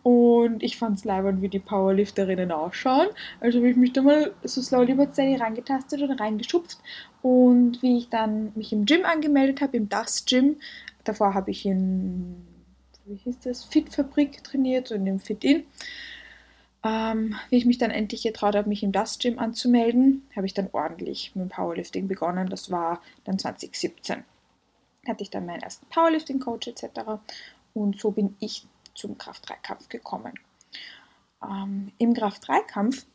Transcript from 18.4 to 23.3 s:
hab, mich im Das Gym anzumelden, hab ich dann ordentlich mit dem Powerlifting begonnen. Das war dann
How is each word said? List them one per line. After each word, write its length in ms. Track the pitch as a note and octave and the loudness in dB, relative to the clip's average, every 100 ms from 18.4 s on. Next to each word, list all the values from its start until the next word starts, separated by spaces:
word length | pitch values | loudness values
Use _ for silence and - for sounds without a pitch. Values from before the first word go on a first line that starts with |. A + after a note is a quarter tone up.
| G#3 | 0
hab, 140 | G#3 G#3 | 0 -2
mich 160 | G#3 | -2
im 80 | G3 | -2
Das 260 | F#3+ A3+ - | -2 -2 -2
Gym 220 | B3 A#3 | -4 -2
anzumelden, 880 | A3+ A#3 B3 A#3+ A#3 A#3+ C4+ C4+ - - | -6 -2 4 4 4 6 4 4 -4 -6
hab 80 | |
ich 100 | F#3+ | -4
dann 160 | G3+ F#3+ | -4 -4
ordentlich 600 | - D3+ E3+ F3+ - - | -4 -6 -6 -10 -8 -10
mit 120 | G3 F#3 | -8 -8
dem 40 | |
Powerlifting 580 | - F3 E3+ F3 F#3+ F#3+ | -6 -6 -6 -8 -8 -6
begonnen. 400 | F#3+ E3+ F3+ F#3 | -4 -4 -4 -6
Das 220 | F#3 - | -8 -8
war 320 | F3+ E3+ E3+ - _ | -4 -4 -6 -10 _
dann 160 | - | -6